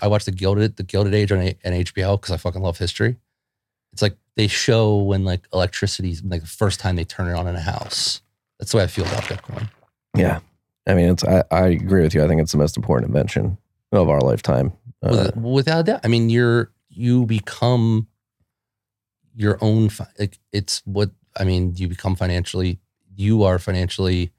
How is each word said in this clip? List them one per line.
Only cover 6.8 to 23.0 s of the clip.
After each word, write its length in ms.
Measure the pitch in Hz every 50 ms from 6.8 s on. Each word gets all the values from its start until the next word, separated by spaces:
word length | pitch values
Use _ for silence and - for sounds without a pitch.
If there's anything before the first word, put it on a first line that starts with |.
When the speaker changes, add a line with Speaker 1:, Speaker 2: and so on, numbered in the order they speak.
| - 95 92
Speaker 1:
they 80 | 87 82
turn 240 | - - - 92 87
it 60 | 87 85
on 100 | 90 90
in 80 | 87
a 60 | 90
house. 600 | 80 82 - - - - - - - - - - _ _ _ _ _ _ _ -
That's 140 | 113 -
the 60 | - 113
way 60 | 95
I 40 | 85
feel 180 | - - 92
about 180 | 90 90 - -
Bitcoin. 460 | - - 101 - - - - 110 107 _ _ _ _ _ _ _ _ -
Speaker 2:
Yeah. 240 | 101 92 - 82 82 - _ _ _ _ _ _ _ - -
I 60 | 95
mean, 140 | 90 87 87
it's, 140 | 90 87 -
I, 200 | - 95 92 - -
I 160 | - 85 92 92
agree 340 | 87 80 - 95 95 92
with 140 | 82 78 82
you. 80 | 80 76
I 40 | 80
think 140 | 82 80
it's 100 | 78 78 -
the 40 | 73
most 200 | 73 73 - -
important 300 | - - 73 62 58 -
invention 480 | - 71 65 - - - 50 - 92 - _ _ _ _ _ -
of 180 | - 101 87 78
our 120 | 76 71
lifetime. 520 | 65 65 62 - - - 67 62 67 - 90 _ _ 120 - - -
Uh, 280 | - 120 113 - 110 104
Speaker 1:
With-, 20 | 113
without 420 | 113 120 131 139 131 156 160 165
a 20 | 165
doubt. 160 | 165 214 - -
I 40 | 117
mean, 220 | 117 117 117 113
you're, 420 | 113 120 123 120 117 120 - - _ _ _ _
you 360 | - - 120 120 123 127 123
become 840 | 110 113 107 98 - - - - 120 123 120 113 113 113 110 110 - _ _ _ _ _ _ _ _ _ _ _ _ _ _ _ _ _ _ _ _ _ _ _ _ -
your 220 | 117 104 104 104 -
own, 280 | 110 107 107 113 110 107
fi-, 180 | 104 - 98 - _ -
like, 200 | 104 101 - - _ _
it's 300 | - 104 101 - - - -
what, 260 | 101 98 101 104 98 - _ _ _ - -
I 60 | 95
mean, 300 | 92 92 90 90 90 87
you 120 | 90 92 87
become 280 | 87 - - 95 95
financially, 640 | - 90 90 87 90 87 - - 92 92 90 87 - _ _ _ _